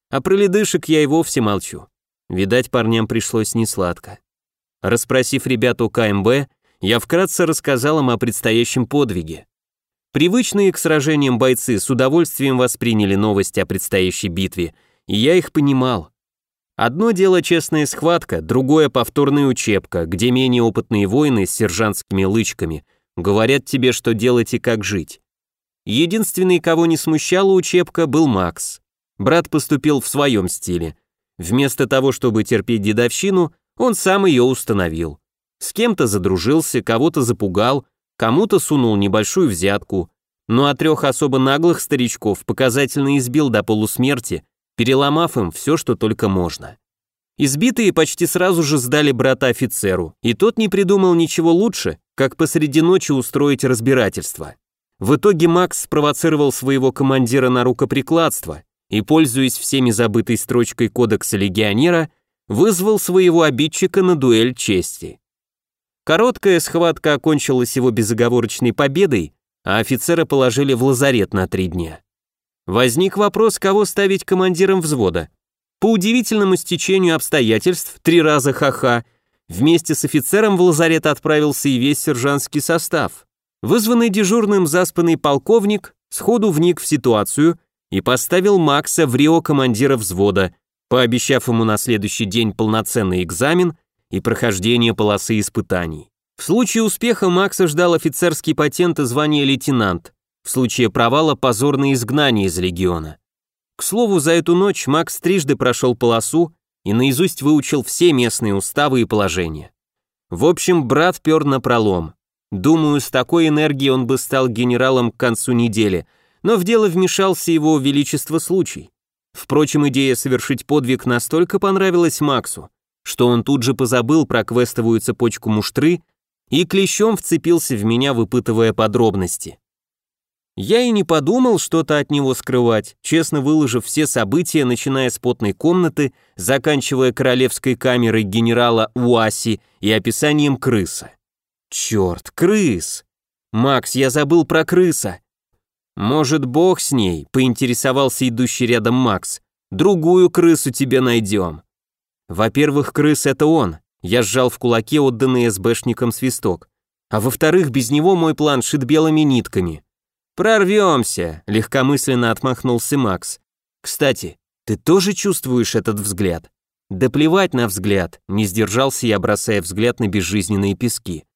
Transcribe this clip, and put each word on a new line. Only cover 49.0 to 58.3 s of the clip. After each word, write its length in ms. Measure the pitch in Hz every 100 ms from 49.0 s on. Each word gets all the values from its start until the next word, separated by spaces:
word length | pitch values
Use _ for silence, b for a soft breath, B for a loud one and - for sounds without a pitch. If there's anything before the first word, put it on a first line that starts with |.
| 147
брата 360 | 123 131 131 131
офицеру, 680 | 117 127 - 101 92 82 -
и 100 | 117
тот 240 | 113 220 226
не 100 | 214
придумал 460 | 196 185 202 185
ничего 380 | 170 165 - 165
лучше, 480 | 170 226 - - 78 _ -
как 200 | 135 -
посреди 460 | 160 165 151 139
ночи 300 | 165 185 -
устроить 520 | 139 120 143 143 131
разбирательство. 920 | 135 123 117 131 104 95 78 - 76 - _ _ _ -
В 160 | 95 143
итоге 320 | 135 160 170
Макс 360 | 170 180 -
спровоцировал 680 | - 147 147 143 170 151 143
своего 400 | - 131 139 131
командира 580 | 123 135 131 123 135 127
на 140 | 127
рукоприкладство 1000 | 123 120 139 127 123 160 160